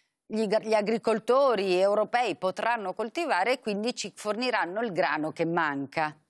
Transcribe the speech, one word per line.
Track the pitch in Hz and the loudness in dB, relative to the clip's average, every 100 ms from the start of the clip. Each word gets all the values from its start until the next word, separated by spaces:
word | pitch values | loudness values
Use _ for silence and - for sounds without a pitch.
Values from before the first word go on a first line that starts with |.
| _ _ - | _ _ -8
gli, | 220 214 | -2 0
gli | 214 220 | 0 2
agricoltori | 214 208 226 - 220 - 262 277 214 196 180 | 0 2 0 0 0 2 4 4 2 2 4
europei | 196 214 208 240 240 151 | 4 2 2 0 0 -2
potranno | 185 185 220 240 190 | -4 -2 -2 -2 -4
coltivare | 185 226 339 320 180 196 | -6 -6 -4 -2 0 2
e | 269 | 0
quindi | - 202 226 240 | -2 -4 -4 -4
ci | 202 - | -8 -8
forniranno | 208 214 254 220 170 202 | -6 -4 -2 0 -2 -2
il | 240 | -4
grano | 170 165 151 151 | 0 0 0 -4
che | - 165 | -2 0
manca. | 170 156 139 135 - 151 151 _ | 2 0 0 -4 -4 -4 -6 _